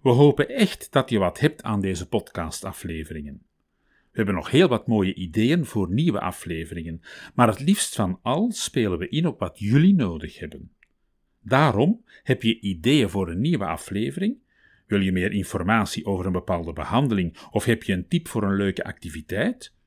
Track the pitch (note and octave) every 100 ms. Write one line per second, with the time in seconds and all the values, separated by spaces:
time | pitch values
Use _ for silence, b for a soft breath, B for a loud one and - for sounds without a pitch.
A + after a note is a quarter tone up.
0 | C3+ A#2+ D3 C#3 C#3+ - G3+ - - -
1 | C3 A2 F#2 - C#3+ - - G#2 F#2+ F#2
2 | E2+ A2 - - D#2+ - - - - D#2+
3 | D#2 D#2+ C#2+ C#2 _ _ _ _ _ _
4 | _ - G#2 F#2 - C3+ F#3 A2+ - A2
5 | F#2+ F2+ F2+ E2 A2+ F3 D3 G#2+ F2+ G2+
6 | E3 G2+ - - - E2 E2 E2+ E2 D#2+
7 | B B B - A#2+ G2+ C#3+ G3+ - -
8 | G2 F#2 - C#3+ A#3 - - - G#2+ F2
9 | F2+ C#3+ E3+ - F2+ - G#2 B2+ F3 G3
10 | G#2+ E2 F2 - D#2 C#2 C#2 _ _ _
11 | _ _ _ _ - C3 D3 G#2 C#3+ A#3
12 | b b - C3 A2 A2+ G2 F2 G2 D3
13 | G#2+ F#2+ F2+ F2 C#3 D#3+ F#2+ D#2 - G2
14 | B2 C#3 G3+ C4+ b b b b b G2+
15 | F#2+ F#2 F2+ G2+ F#2 F#2+ F2+ A2+ F#2+ -
16 | - F#2+ F#2 F2+ - F2+ E2 D#2+ D2+ B2
17 | C#3 G#2 F2 - B G#2+ B2 A2+ - F#2
18 | F#2 E3+ - A#2 G2+ G2 G2 F#2 - -
19 | E2+ D#2+ - G2 E3+ B3 - _